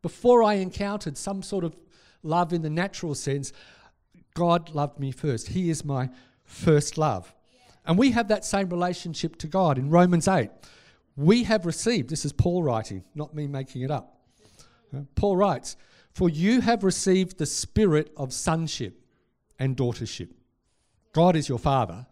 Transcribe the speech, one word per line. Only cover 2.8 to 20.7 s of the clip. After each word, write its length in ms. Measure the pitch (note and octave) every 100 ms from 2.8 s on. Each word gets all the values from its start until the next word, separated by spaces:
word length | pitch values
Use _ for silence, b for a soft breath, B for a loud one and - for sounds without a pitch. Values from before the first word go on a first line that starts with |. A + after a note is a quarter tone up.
| F#3+ - E3+
sense, 380 | C#3 - C#3 C3+ - B B B _ _ _ _
God 400 | - F3 E3+ D#3+
loved 260 | D3+ C#3+ -
me 100 | C#3
first. 380 | B2+ D3+ A#2 -
He 220 | F#3 F3
is 160 | D#3 D3
my 240 | C3+ B2+ B B B
first 540 | _ - F3+ D3+ C#3+ -
love. 360 | D#3 G2 - _ _ b b b -
And 100 | F3
we 140 | C4+
have 180 | A#3 G#3
that 160 | G#3+
same 240 | - G3+ F#3+
relationship 680 | F3 F3+ F3 E3+ D#3 E3 -
to 100 | D#3
God 320 | F#3 F3 C3
in 100 | C#3
Romans 400 | E3+ F3+ F3 F#3+
eight. 220 | F#3 G#2 - b b b b _ -
We 280 | D3+ A#3
have 200 | A3+ A3
received, 460 | E3+ D#3 - A3+ A#2+
this 160 | D#3+ C#3+
is 60 |
Paul 300 | - F3 F3
writing, 420 | D#3 A2+ G#2+ F#2+ F#2
not 200 | D3 D3
me 120 | D3+ C#3+
making 360 | C#3 C3 C3
it 80 | C3
up. 280 | C#3+ - _ _ _ b b b b _
Uh, 60 | C3+ C#3+
Paul 220 | - G3+ F#3
writes, 400 | G3+ C3+ - - b b b
"For 180 | - F3+
you 320 | D3+ F#3 B3
have 240 | G#3 A#3
received 540 | F#3+ F3+ - F#3 F#3 -
the 80 | D3
spirit 680 | - - - G#3+ D3+ D#3 -
of 160 | C3+
sonship 680 | - - E3 D#3+ - G#2+ - _ _ _ _ _ _
and 180 | C3+ B2+
daughtership." 560 | B2 A2+ A2 - E2+ - _ _ _